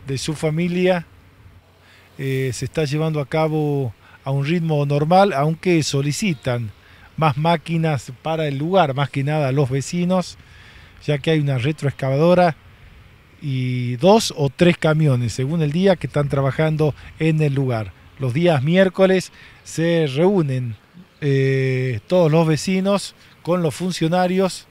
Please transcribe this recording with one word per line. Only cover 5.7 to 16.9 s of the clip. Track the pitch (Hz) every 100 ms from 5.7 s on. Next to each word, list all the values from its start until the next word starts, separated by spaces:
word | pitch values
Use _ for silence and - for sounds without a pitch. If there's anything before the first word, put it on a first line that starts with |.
| 170
solicitan | 139 139 143 139 214 143 131 120 110 - - - - -
más | 156 135
máquinas | 160 170 - 165 160 143 - 123
para | 160 160 156
el | 135
lugar, | 156 190 151
más | 131 139
que | 143
nada | 139 156 139
los | 135 131
vecinos, | 135 131 175 175 185 170 - - - - - - - -
ya | 147
que | 165
hay | 160
una | 143 131
retroexcavadora | 123 156 143 - 135 135 170 180 175 - - - - - - - _ -
y | 151 131 127 123 123 123
dos | 175 220 - -
o | 139
tres | - 175 170
camiones, | 160 156 156 123 120
según | - 131 170
el | 151
día, | 160 196 180
que | 131
están | 147 143
trabajando | 139 135 123 160 156 156